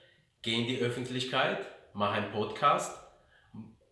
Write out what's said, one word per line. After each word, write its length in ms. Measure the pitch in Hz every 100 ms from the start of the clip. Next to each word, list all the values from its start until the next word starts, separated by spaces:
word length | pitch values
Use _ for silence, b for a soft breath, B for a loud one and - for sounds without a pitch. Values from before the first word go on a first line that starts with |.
| B B B _
geh 100 | 113
in 140 | 117 117
die 120 | 127
Öffentlichkeit, 840 | 120 131 123 127 - 135 147 - - - -
mach 200 | 101 101
einen 180 | 104 101
Podcast, 680 | 107 107 - 147 151 - - - b b b b 110 107 - _